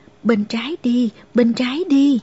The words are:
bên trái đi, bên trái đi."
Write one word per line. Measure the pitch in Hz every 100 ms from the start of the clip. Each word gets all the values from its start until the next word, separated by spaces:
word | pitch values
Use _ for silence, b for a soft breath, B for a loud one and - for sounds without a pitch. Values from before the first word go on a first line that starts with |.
| b _
bên | 208 220 208
trái | 226 247 349
đi, | 247 240 226 - B
bên | 240 233
trái | 233 247 285 381
đi." | 277 285 254